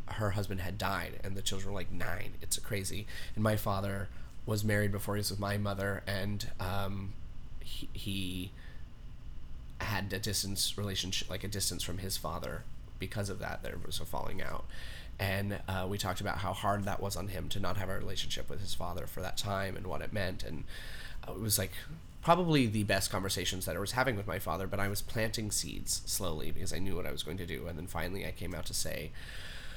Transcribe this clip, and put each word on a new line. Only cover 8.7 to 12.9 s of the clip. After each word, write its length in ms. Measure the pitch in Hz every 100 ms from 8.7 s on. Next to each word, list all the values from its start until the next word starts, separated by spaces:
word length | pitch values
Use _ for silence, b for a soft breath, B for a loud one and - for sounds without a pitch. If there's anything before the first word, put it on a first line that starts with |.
| B B - - - - - - - - -
had 320 | - 101 98
a 60 | 95
distance 580 | 107 98 98 90 - -
relationship, 520 | 101 92 90 92 -
like, 140 | 92
a 40 | 95
distance 360 | 98 90 110
from 160 | - 98
his 180 | 95 92
father 460 | 80 85 - 82 - - -